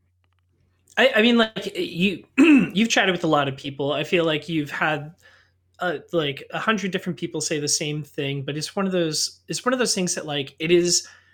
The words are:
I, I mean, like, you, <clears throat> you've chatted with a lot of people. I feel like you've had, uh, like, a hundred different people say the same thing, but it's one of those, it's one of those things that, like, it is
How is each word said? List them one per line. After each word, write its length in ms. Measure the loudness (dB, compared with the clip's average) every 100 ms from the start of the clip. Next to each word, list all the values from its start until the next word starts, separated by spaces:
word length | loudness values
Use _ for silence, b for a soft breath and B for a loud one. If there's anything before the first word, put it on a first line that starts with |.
| _ _ _ _ _ _ _ _ _ 2
I, 180 | 2 4
I 60 |
mean, 160 | 4 4
like, 380 | 2 -2 -8 -6
you, 480 | -6 0 -2 -2 -2
<clears throat> 60 | 4
you've 520 | 8 8 6 2 2
chatted 240 | 2 2
with 100 | 2
a 40 | 2
lot 200 | 2 2
of 100 | -4
people. 360 | -8 -4 -2
I 100 | -2
feel 220 | 0 0 2
like 240 | -2 -2
you've 220 | -4 -4
had, 440 | -2 -2 -2 -6 -18 b b b b _ -8
uh, 200 | -6 -6 -4
like, 320 | -2 -2 -4 -8
a 80 | -6
hundred 320 | -2 -2 -2
different 260 | -4 -6 -8
people 240 | -6 -6
say 180 | -4 -2
the 80 | -2
same 360 | -2 -2 -6
thing, 400 | -8 -6 -6 -4
but 140 | -6 -6
it's 180 | -6 -4
one 100 | -2
of 60 |
those, 480 | 0 0 -2 -6 -8 -12
it's 180 | -6 -2
one 80 |
of 60 | 0
those 160 | 0 0
things 180 | -2 -4
that, 100 | -6
like, 300 | -6 -6 -6
it 120 | 2
is 360 | 4 4 0 -2 B B